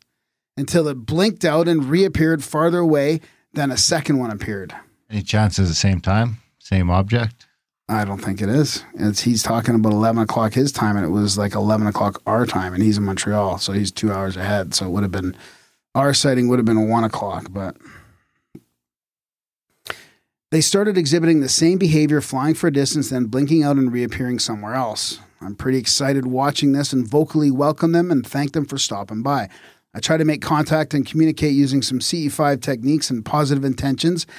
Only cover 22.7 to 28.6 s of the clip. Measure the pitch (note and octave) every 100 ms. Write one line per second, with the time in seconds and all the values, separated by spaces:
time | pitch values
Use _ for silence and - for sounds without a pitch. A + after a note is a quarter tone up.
22.7 | C#3 C#3 D3+ - B2+ A#2 B2 C#3+ D#3+ D3
23.7 | C#3 B2+ B2 A#2+ - B2+ A#2+ - G#2+ G#2
24.7 | B2+ A#2+ G#2 - - - _ F2 G2+ C3
25.7 | C3 A2+ - C3+ C#3 B2+ B2+ C#3+ C#3 C#3+
26.7 | C#3 C#3 C3 A2+ D3 D#3 D#3 D3 C3 C#3+
27.7 | D3+ E3 E3+ F3 C#3+ A2 C#3 C#3+ E3